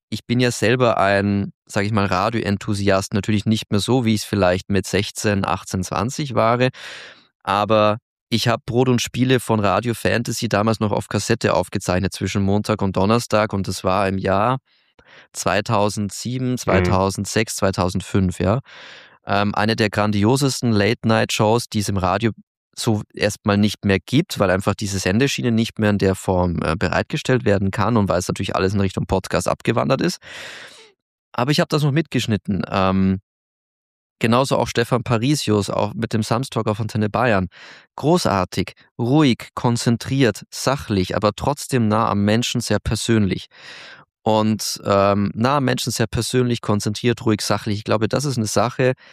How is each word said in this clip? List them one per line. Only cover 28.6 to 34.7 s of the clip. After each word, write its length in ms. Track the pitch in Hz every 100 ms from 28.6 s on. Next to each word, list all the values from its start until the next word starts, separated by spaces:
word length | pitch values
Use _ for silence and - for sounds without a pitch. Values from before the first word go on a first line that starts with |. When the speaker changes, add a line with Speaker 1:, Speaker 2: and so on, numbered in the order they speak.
| 92
Speaker 1:
in 60 | 101
Richtung 260 | 95 - -
Podcast 420 | 95 - 82 -
abgewandert 540 | - - 117 131 135
ist. 160 | 170 - - - - - - - 440 _ _ _ _
Aber 200 | - 127
ich 80 | 147
hab 100 | 160
das 120 | 156
noch 100 | 147
mitgeschnitten. 720 | 143 156 127 - 104 - 101 -
Ähm, 500 | - 95 95 95 95 _ _ _ _ _ _ _ _ _ -
genauso 400 | 113 120 135 -
auch 100 |
Stefan 360 | 117